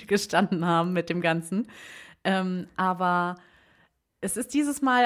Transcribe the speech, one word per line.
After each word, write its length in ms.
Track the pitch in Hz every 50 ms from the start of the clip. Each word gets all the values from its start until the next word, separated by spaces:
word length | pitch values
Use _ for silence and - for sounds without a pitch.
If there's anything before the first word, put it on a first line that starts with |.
| - -
gestanden 580 | 196 202 202 - - 170 202 170 196 165 170
haben 280 | 175 170 165 170 180 180
mit 160 | 175 170 -
dem 100 | 170 175
Ganzen. 480 | 170 165 165 170 165 - 190 196 233 - - - - - - - - - - _ -
Ähm, 420 | 190 190 190 185 185 185 180 180 - -
aber 600 | - 190 185 180 175 185 180 180 175 175 175 180 175 - - _ _ _ _ _ _ _ _ _ _ _ _ _ _
es 160 | - 196 190
ist 180 | 202 262 - -
dieses 280 | 285 294 285 285 285
Mal, 240 | 277 262 247 247 247